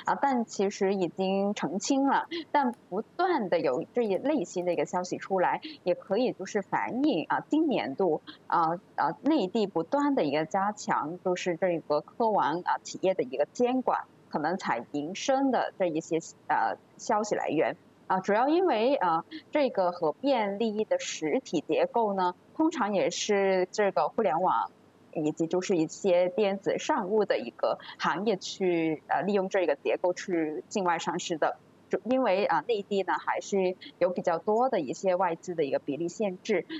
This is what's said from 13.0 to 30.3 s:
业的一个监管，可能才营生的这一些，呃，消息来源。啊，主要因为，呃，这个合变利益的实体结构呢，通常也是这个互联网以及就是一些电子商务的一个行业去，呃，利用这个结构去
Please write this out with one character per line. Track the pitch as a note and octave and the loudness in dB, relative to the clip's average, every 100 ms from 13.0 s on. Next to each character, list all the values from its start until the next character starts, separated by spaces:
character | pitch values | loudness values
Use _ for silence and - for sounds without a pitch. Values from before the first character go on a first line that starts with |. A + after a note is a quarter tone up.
业 | F#3 | 0
的 | F#3 | 0
一 | C3 B2+ | -2 0
个 | D3 | -2
监 | - B3 C4 | 0 0 2
管， | B3 D#3 - - - | 0 -2 -4 -18 -8
可 | E3 | -4
能 | D3+ F#3 | -2 -2
才 | - A#2 A#2+ | -2 -4 -2
营 | D3 D3 G3 | -6 -6 -6
生 | - C4+ C#4 | 0 2 2
的 | A3+ - - | 2 0 0
这 | F3+ | -2
一 | D#3 | -2
些， | - E3 - - - | -2 -4 -4 -14 -4
呃， | D3 A2 F#2 - - | 0 0 -4 -10 -14
消 | - G#3+ | -2 -2
息 | A3+ - | 0 -2
来 | C2 | -2
源。 | D3 A#2+ D3+ - - - | 0 0 -2 -12 -16 -4
啊， | F#3 | -2
主 | F#3 | 2
要 | G#3 C4 | 2 4
因 | E4 F#4 | 2 2
为， | A3+ A#3 C#4+ | 2 2 2
呃， | F3+ E3 - D#4+ - | 2 0 -2 -14 -4
这 | D4+ C4+ | 0 0
个 | - F3 | 2 0
合 | F3+ D#3+ | 0 -2
变 | - C#4 B3+ G#3 G3 | -2 0 2 0 0
利 | A3+ G#3 | -2 -2
益 | |
的 | G#3+ F3+ | 0 -2
实 | - - D#3 A#3 | -2 -4 0 0
体 | - E3+ - | 0 -4 0
结 | C#3 F3 | 0 2
构 | A#3+ A3 | 2 0
呢， | G3 F3+ F3+ - | 2 0 -2 -10
通 | - D#4+ | 0 0
常 | B3+ G#3 | 2 0
也 | G3+ C#3+ | 2 0
是 | F3 - G3+ G3 F#3+ F3+ | 0 0 2 4 4 2
这 | - G3+ | 0 0
个 | F3+ D3+ | 2 0
互 | - | 0
联 | G3+ D#3 | 0 2
网 | F3+ A#2+ F#2 - - - - | 2 2 -2 -8 -20 -20 -12
以 | - D3+ | -4 -2
及 | D3+ E3 | -2 -2
就 | F3+ | -2
是 | F#3 F3+ | 0 0
一 | D#3+ | 0
些 | - G3+ F3 F3+ | 0 2 4 2
电 | F3+ G3+ G3 | 2 0 0
子 | E3 - | -2 -2
商 | - D4+ F#3 | 0 -2 0
务 | G#3+ G3+ | 0 2
的 | C3 | 0
一 | A#2 | -2
个 | - A#2 - - - | -4 -2 -2 -6 -6
行 | F3+ D#3 G#3+ | -2 -2 -2
业 | G3 | -2
去， | - - F#3 E3+ D#3+ D3+ - | -4 -4 0 2 0 -2 -2
呃， | C#3 | -2
利 | F3+ | 0
用 | G3+ F#3+ | 0 0
这 | G3+ E3 | 0 0
个 | C#3+ | 0
结 | A#2+ C3 | 0 0
构 | F3+ | 0
去 | F3 - | -2 -2